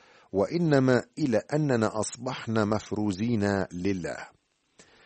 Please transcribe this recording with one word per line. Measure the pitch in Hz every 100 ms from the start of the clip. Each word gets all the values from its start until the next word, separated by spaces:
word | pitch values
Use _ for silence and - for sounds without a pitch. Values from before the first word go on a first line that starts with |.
| - - _
وإنما | 95 95 175 160 139 131 120 - -
إلى | 143 107 -
أننا | 151 147 120 107 107
أصبحنا | - 113 127 120 - 110
مفروزين | 104 107 - 104 104 92 117 110 101 98 -
لله. | 87 98 92 78 - - _ _ _ _ - - -